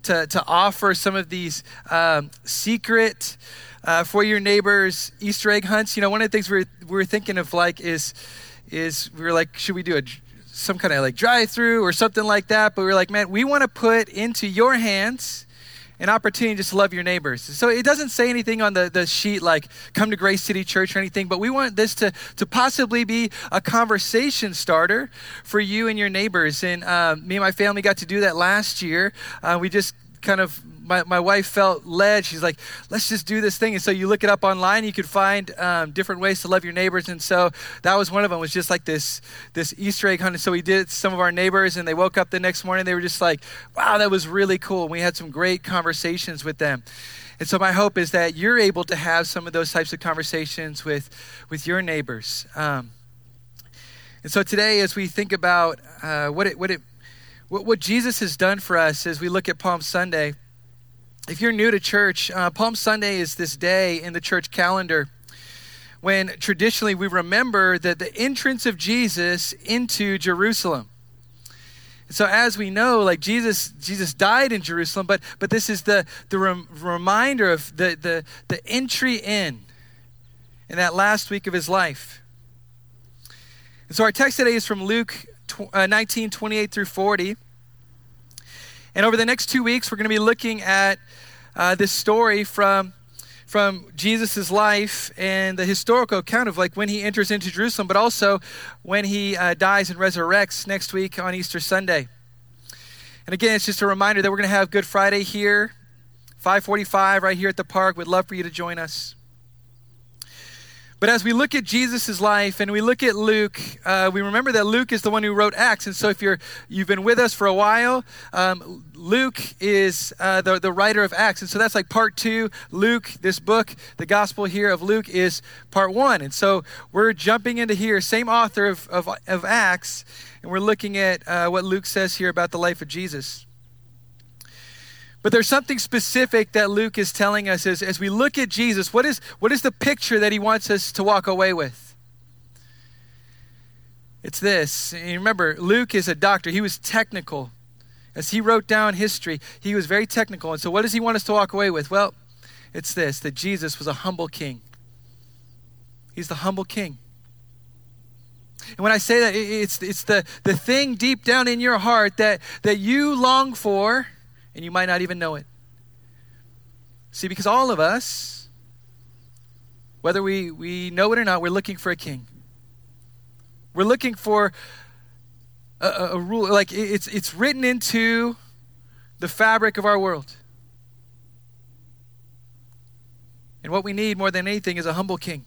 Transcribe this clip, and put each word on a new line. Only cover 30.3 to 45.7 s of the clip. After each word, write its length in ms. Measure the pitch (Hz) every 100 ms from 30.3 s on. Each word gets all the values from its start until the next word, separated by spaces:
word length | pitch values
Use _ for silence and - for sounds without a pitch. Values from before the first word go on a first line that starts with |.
| 190
of, 200 | 180 - - -
my, 220 | 160 180
my 160 | 170 180
wife 260 | 175 202 196
felt 400 | 202 190 165 -
led. 380 | 170 202 208
She's 180 | 185 160
like, 160 | 165 151 - - -
"Let's 180 | 214 -
just 180 | 220 151
do 140 | 220
this 180 | 208 -
thing." 160 | 220
And 80 | 196
so 100 | 208
you 160 | 190 190
look 160 | 208
it 60 | 208
up 120 | 202
online, 400 | 196 185 185 214
you 100 | 214
could 160 | 196 185
find, 480 | 196 196 202 190 -
um, 360 | 180 170 156
different 280 | 147 190 180
ways 200 | 190 190
to 80 | 180
love 160 | 185
your 80 | 175
neighbors. 360 | 175 185 180 175
And 140 | 170
so 280 | - 180 175 - - -
that 120 | 175
was 160 | 196 185
one 140 | 196
of 60 | 202
them, 100 | 175
was 120 | 160
just, 160 | 180 170
like, 160 | 180
this, 360 | - 156 - - - - -
this 200 | 160 156 -
Easter 320 | 202 202 202
egg 120 | 180
hunt. 140 | 185
And 60 | 175
so 100 | -
we 120 | 175
did 280 | 170 190 185
some 220 | - 190
of 80 | 180
our 100 | 175
neighbors, 460 | 175 185 190 185 175
and 100 | 170
they 80 |
woke 240 | 160 185 196
up 120 | 175
the 100 | 185
next 240 | 185 180
morning. 200 | 185 185
They 100 | 185
were 60 | 180
just 200 | 180 -
like, 220 | 175 151 - - - -
"Wow, 220 | - 208
that 120 | 208
was 160 | 190 160
really 320 | 185 196 185
cool." 240 | - 190
And 80 | 160
we 100 | 170
had 160 | 175 170
some 140 | 165
great 320 | 147 180 180
conversations 840 | -